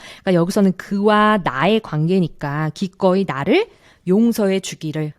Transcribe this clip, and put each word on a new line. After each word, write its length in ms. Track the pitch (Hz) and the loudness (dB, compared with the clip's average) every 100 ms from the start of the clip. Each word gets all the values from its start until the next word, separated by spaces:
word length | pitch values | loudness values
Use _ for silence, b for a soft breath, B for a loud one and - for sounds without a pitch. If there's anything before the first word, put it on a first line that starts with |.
| B B | B B
그러니까 100 | 196 170 | 0 2
여기서는 320 | 170 208 196 180 | 2 2 2 0
그와 640 | - 202 208 214 214 185 | -4 -2 2 4 4 2
나의 340 | 143 131 170 220 | -2 -2 0 0
관계니까 920 | - 151 160 190 160 - 147 147 156 | -2 -2 0 0 0 -4 -6 -4 -4
기꺼이 500 | - 185 - 190 190 | -4 -8 0 0 2
나를 440 | 185 135 151 339 466 b b b 180 | -2 -4 0 0 -2 b b b -2
용서해 500 | 202 233 226 196 190 | 2 2 0 -2 -2
주기를. 540 | - - 156 156 151 | -6 -10 -8 -6 -8